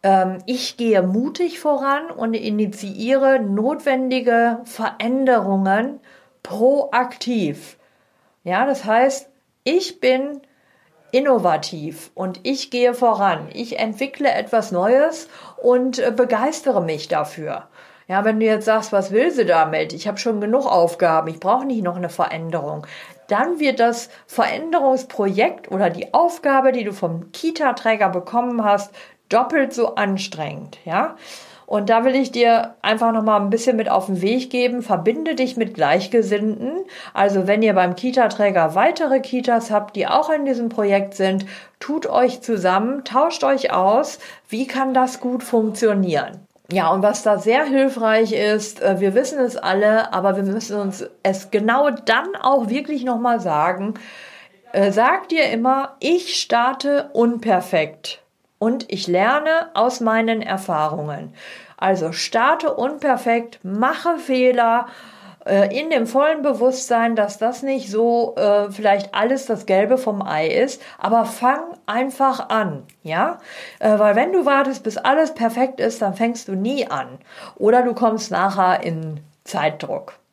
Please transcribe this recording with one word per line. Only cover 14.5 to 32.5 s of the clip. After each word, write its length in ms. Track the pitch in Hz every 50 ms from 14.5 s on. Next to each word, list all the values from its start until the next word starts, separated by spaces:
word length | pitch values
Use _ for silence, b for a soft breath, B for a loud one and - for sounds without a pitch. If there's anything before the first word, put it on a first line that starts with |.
| - 226 214 220
Neues 560 | 190 175 185 214 247 269 302 330 320 - - B B B B B B B
und, 380 | - 240 247 247 254 262 254 254
äh, 120 | 226 240 220
begeistere 680 | 214 247 240 233 214 240 294 311 - - 277 240 202
mich 240 | 170 165 156 147 151
dafür. 640 | - 165 151 147 151 - - 156 151 143 - - B B B B B B B B B
Ja, 160 | 185 196 208
wenn 160 | 220 220 214
du 60 | 226
jetzt 180 | 220 220 208 208
sagst, 280 | 220 214 220 214 -
"Was 200 | - 196 190 196
will 180 | 190 220 269 349
sie 160 | 302 262 214
damit? 460 | 170 170 165 156 156 156 156 156 156
Ich 160 | 160 156 - 208
hab 100 | 202 196
schon 220 | - 233 220 208
genug 260 | 208 214 226 269 262
Aufgaben, 600 | 247 - 185 170 170 175 - 180 170 160 160 165 160
ich 100 | 160 156
brauch 240 | - 190 220 254
nicht 220 | 277 277 254 220 190
noch 120 | 175 175
eine 120 | 180 180 170
Veränderung." 760 | 175 - 165 - - 160 165 165 165 165 143 147 151 151 147 B B B B B B B - -
Dann 320 | 202 208 262 339 349 311
wird 200 | 302 277 254 -
das 300 | 233 233 233 233 - B B B B
Veränderungsprojekt 1400 | B - - 220 - - - 311 330 320 349 277 269 262 254 262 - - - 202 196 190 196 233 349 349 - - -
oder 180 | - 190 202 175
die 240 | 165 170 - -
Aufgabe, 600 | - 269 339 339 339 - - 285 269 269 262 269
die 120 | 254 247 220
du 80 | 208
vom 380 | 196 - - 170 165 165 170 -
Kita-Träger 760 | - - - 330 320 320 311 262 233 - - 226 220 208 208 185
bekommen 560 | 180 180 175 - - 233 247 247 240 233 214
hast, 280 | 208 202 202 202 - B B B B B B _ _
doppelt 440 | 190 226 247 240 285 302 269 -
so 220 | - 233 233 - -
anstrengend, 840 | - 208 196 196 190 196 - - 156 156 147 147 147 147 147 - - _
ja? 300 | 170 165 196 262 320 330 B B B B B B B B B B
Und 240 | B - 208 202 202
da 160 | 226 226 240
will 100 | 262 254
ich 160 | 269 262 262
dir 440 | - 240 240 233